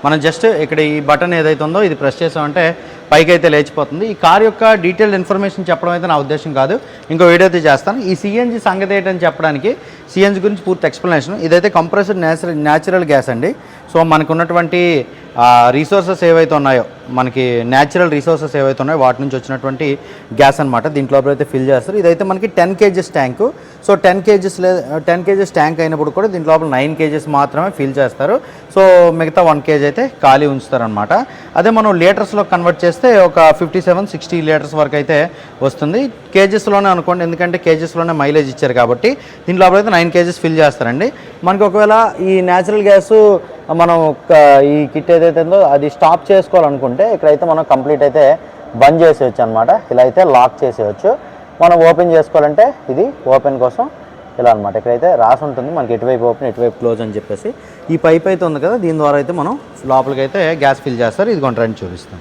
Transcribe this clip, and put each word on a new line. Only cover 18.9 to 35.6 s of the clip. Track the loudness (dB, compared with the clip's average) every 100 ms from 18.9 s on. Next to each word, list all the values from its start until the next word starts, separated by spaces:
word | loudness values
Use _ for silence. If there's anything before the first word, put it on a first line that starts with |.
| 0
వాటి | 0 0
నుంచి | -6 -8
వచ్చినటువంటి | -8 -8 -8 -6 -6 -6 -10 -20 -12 2
గ్యాస్ | 2 2
అనమాట. | -2 -2 -2 -6
దీంట్లో | 0 0
లోపల | 0
అయితే | -2 -4
ఫిల్ | -4 0
చేస్తారు. | -2 -2 0
ఇదైతే | 0 0 -2
మనకి | -4 -4 -2
టెన్ | -2 2
కేజీస్ | 0 0 -4 -4
ట్యాంక్. | -4 -2 -4 -4 -20 -8 -2
So, | 2 2
టెన్ | 0 0
కేజీస్ | 0 0 -2
లే-, | -2 -2 -4 -6 -2
టెన్ | -2 -2
కేజీస్ | -2 -2 0
ట్యాంక్ | -2 -2
అయినప్పుడు | -4 -2 -4 -2
కూడా | -4
దీంట్లో | -4 0
లోపల | 0 0 -2
నైన్ | -2 -2
కేజీస్ | -4 -4 -4 -2
మాత్రమే | -2 -4 -6 -4
ఫిల్ | -6 -2
చేస్తారు. | -4 -2 -4 -4 -6 -20 -4 2
So, | 6 6 4 2
మిగతా | -2 2 2
వన్ | 0 0
కేజీ | -2 -2
అయితే | -2 -6 0
ఖాళీ | 2 4 2
ఉంచుతారనమాట. | -4 -4 -4 -4 -4 -2 -2 -4 -14 -6 -2
అదే | 0 2
మనం | 0 2
లీటర్స్లో | 2 2 -2 -4 -2
కన్వర్ట్ | 0 -2 0 -2
చేస్తే | 0 2 4 4
ఒక | 4 4 4
ఫిఫ్టీ | -2 -2 0
సెవెన్, | -2 -2
సిక్స్టీ | -10 -8 -6 -2
లీటర్స్ | -2 -4 -4
వరకు | -2 -2
అయితే | -2 -2 -2 -8 -20 -6